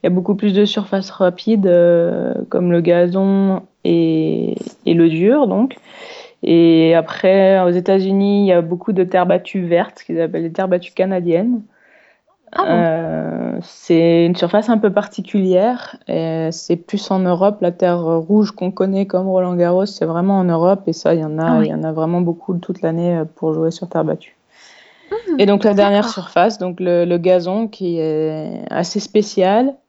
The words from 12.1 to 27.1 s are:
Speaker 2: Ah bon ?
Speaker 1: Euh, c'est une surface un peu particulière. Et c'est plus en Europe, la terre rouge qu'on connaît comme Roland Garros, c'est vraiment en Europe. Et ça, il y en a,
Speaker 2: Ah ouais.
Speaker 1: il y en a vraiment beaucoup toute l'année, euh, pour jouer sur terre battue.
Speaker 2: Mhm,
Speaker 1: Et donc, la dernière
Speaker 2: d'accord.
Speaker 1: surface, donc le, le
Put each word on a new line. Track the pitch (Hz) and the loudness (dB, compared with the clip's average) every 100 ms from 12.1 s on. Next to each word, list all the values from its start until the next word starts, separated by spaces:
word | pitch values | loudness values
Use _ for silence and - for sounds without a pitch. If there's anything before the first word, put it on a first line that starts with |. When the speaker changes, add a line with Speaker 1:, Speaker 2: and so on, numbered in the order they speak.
| _ _ _ _ | _ _ _ _
Speaker 2:
Ah | - | -6
bon ? | 381 | 0
Speaker 1:
Euh, | 175 170 160 165 160 160 165 - - | 2 2 0 -4 -6 -6 -6 -6 -8
c'est | 175 - - 165 165 170 | -10 -18 0 2 4 4
une | 170 175 | 2 0
surface | 170 208 214 | 0 0 2
un | 220 | 0
peu | 214 | 2
particulière. | 196 202 - 196 208 185 180 214 247 - - - | 0 -4 -10 -6 -2 2 2 2 -2 -10 -20 -6
Et | 175 165 160 160 | -4 -2 -4 -4
c'est | 165 - 175 | -6 -4 -4
plus | - 208 202 | -4 -8 -2
en | 190 | -2
Europe, | 185 175 196 208 | 0 2 0 0
la | 180 | -4
terre | 175 180 175 | 0 0 0
rouge | 165 165 160 208 208 | 0 -2 2 2 2
qu'on | - 180 | -2 -8
connaît | 190 190 190 196 | -2 -2 0 -2
comme | 185 190 | -2 0
Roland | 185 180 180 | 0 0 0
Garros, | 175 180 202 | 2 2 -2
c'est | - 160 | -4 -4
vraiment | 165 185 196 | -2 0 2
en | |
Europe. | 180 165 175 196 196 | 2 2 2 2 -2
Et | |
ça, | 165 - | -2 0
il | 165 | 0
y | |
en | 156 156 | -2 -4
a, | |
Speaker 2:
Ah | 165 160 | 0 2
ouais. | 156 | 0
Speaker 1:
il | |
y | |
en | 156 | -2
a | 156 | -6
vraiment | 156 160 175 | -4 -2 0
beaucoup | 175 170 - | -2 -4 -6
toute | 175 - 180 | -6 -6 -4
l'année, | 165 165 175 175 | -4 -2 -2 -2
euh, | |
pour | 160 _ 160 | -4 _ -4
jouer | 156 160 | -2 -2
sur | 170 175 | -4 -8
terre | 165 | -4
battue. | 160 165 - _ _ _ - - - _ _ | -2 -4 -8 _ _ _ -20 -20 -20 _ _
Speaker 2:
Mhm, | 427 466 302 | -10 -4 0
Speaker 1:
Et | 202 | 2
donc, | 202 | 4
la | 208 | 2
dernière | 202 202 202 | 2 2 2
Speaker 2:
d'accord. | 220 | -2
Speaker 1:
surface, | 214 175 - 185 214 | -6 -6 0 0 0
donc | 185 175 | -8 -4
le, | 180 175 | 0 0
le | 175 | 2